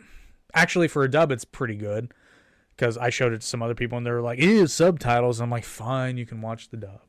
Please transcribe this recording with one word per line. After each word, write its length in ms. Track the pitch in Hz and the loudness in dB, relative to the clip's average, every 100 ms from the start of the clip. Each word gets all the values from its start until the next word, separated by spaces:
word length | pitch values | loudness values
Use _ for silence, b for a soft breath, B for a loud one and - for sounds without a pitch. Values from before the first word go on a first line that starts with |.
| b b b b _ | b b b b _
actually, 340 | 165 175 180 165 | 2 2 2 2
for 160 | 151 | 2
a 80 | 135 | 2
dub, 180 | 147 160 | 4 2
it's 140 | 123 | 0
pretty 320 | - - 123 104 | -6 -8 -6 -6
good. 380 | 104 104 120 b b b b b b b | -6 -6 -6 b b b b b b b
'Cause 200 | 120 113 | -2 0
I 120 | 120 | -2
showed 240 | - 123 | 0 0
it 80 | 110 | -2
to 40 | - | -6
some 140 | 120 | -4
other 140 | 117 117 | -4 -4
people, 220 | 120 120 | -4 -4
and 100 | 120 | -4
they 40 | |
were 100 | 120 | -2
like, 180 | 120 123 | -4 2
"Ew, 260 | 170 220 156 | 4 6 4
subtitles." 720 | - 175 151 123 120 123 117 | 4 2 4 2 4 2 0
I'm 80 | 117 | -2
like, 160 | 120 - | -4 -6
"Fine, 500 | - 113 131 127 123 | -10 -4 -4 -4 -6
you 100 | 117 | -8
can 140 | 113 | -10
watch 300 | 110 113 - | -10 -10 -12
the 80 | 113 | -14
dub." 240 | 98 101 | -14 -18